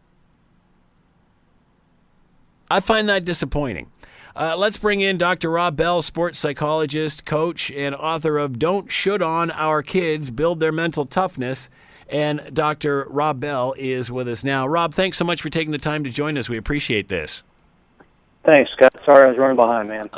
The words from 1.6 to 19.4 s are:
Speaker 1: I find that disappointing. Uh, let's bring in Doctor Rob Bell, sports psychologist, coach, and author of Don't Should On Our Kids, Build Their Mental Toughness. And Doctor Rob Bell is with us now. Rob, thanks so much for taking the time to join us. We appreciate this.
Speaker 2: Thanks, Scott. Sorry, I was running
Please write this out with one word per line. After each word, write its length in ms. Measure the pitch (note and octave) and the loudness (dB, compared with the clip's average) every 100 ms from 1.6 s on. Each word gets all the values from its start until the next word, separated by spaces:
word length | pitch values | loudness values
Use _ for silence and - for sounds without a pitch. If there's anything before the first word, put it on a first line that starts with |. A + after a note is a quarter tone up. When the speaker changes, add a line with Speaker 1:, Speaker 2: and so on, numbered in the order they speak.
| _ _ _ _ _ _ _ _ _ _ - | _ _ _ _ _ _ _ _ _ _ -2
Speaker 1:
I 80 | F#3 | 0
find 300 | - A3 G#3 | 2 2 2
that 160 | G3 F3 | 0 0
disappointing. 680 | E3+ D3 D3 C#3 E2+ - _ - - - - | -4 -4 -4 -4 -6 -12 _ -20 -20 -16 -6
Uh, 200 | D#3+ E3 | -2 0
let's 220 | G#3 G3+ | -2 0
bring 240 | G#3 G3+ | 0 0
in 160 | G3 F#3 | 0 2
Doctor 320 | F3 F3+ E3 | 0 0 0
Rob 260 | E3 F3 D3 | 0 0 2
Bell, 280 | E3+ F3 | 2 0
sports 340 | - E3 F3 D#3+ | -2 -2 -4 -2
psychologist, 880 | D3+ C#3 D3+ D#3+ D#3 D3+ D#3 - - | -4 -2 -2 0 0 -2 -4 -6 -4
coach, 460 | D3+ E3+ E3 - | -2 0 -4 -8
and 240 | C#3 C#3 C#3+ | -6 -6 -4
author 420 | D#3 D#3 D#3 D3 | -4 -2 0 0
of 220 | C#3+ A#2+ | -2 -2
Don't 320 | D#3 G3+ F#3 | 0 0 -2
Should 320 | - F#3+ G3+ | -4 0 0
On 260 | E3 E3 E3+ | 0 0 -2
Our 300 | D#3 D#3 D3+ | -2 0 0
Kids, 480 | C#3+ F#3 E3+ D#3 C#3 | 0 0 0 -2 -4
Build 300 | A#2 E3 E3+ | -2 0 2
Their 120 | D#3+ | 0
Mental 340 | D#3 E3+ D3+ C3 | 0 -2 -2 -2
Toughness. 640 | F#3 F#3 D#3 B2 C3+ - _ - - - | -2 -2 -2 -6 -6 -10 _ -20 -20 -6
And 400 | D3 D3+ D3 - | -2 0 -2 -6
Doctor 520 | C#3 D3+ D3+ D3+ C#3+ C3+ | -2 -2 0 -2 -2 -2
Rob 300 | C#3 D3+ C3+ | -2 0 0
Bell 360 | D3 C3+ B2+ C3+ | -2 -2 -2 -2
is 340 | C3 B2+ A#2 | -4 -4 -4
with 160 | B2+ B2 | -6 -4
us 160 | A#2 | -4
now. 240 | C#3 C#3 C3 | -2 0 0
Rob, 260 | E3 E3+ | 0 0
thanks 240 | D3+ F#3+ - | 0 -2 0
so 80 | F3 | -2
much 160 | E3+ | -2
for 80 | D#3 | -4
taking 220 | E3 D#3 | -4 -2
the 80 | D3 | -4
time 240 | D#3 D3+ | -4 -4
to 60 | C#3 | -4
join 260 | A#2+ D3 D3 | -4 -2 -2
us. 100 | A#2 | -4
We 100 | A2+ | -6
appreciate 500 | G#2 D3 - A2 F#2+ | -4 -4 -2 -2 -2
this. 340 | F2+ D2+ - - _ _ _ _ _ - _ _ _ | -4 -6 -12 -16 _ _ _ _ _ -20 _ _ _
Speaker 2:
Thanks, 280 | - D3 A#2+ | 6 6 6
Scott. 240 | - C3 - | 6 6 6
Sorry, 220 | - C#3 C3 | 6 8 8
I 40 | |
was 80 | |
running 180 | A#2+ | 6